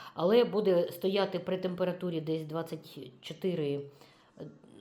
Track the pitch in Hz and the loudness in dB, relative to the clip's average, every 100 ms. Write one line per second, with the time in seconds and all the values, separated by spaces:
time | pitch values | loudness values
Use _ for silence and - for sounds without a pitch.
0 | - - 170 240 226 190 190 175 170 - | -12 0 4 6 4 4 4 4 4 0
1 | 190 196 190 180 175 185 185 180 180 175 | 0 2 2 0 -2 -2 -2 -2 -2 -2
2 | 180 165 151 160 156 160 165 160 - - | -2 -2 -2 -2 -2 -6 -6 -8 -12 -16
3 | - - - 156 190 170 147 143 139 - | -16 -16 -14 -6 -2 0 0 -2 -6 -14
4 | - - - - 160 - - - | -20 -20 -20 -16 -16 -16 -20 -18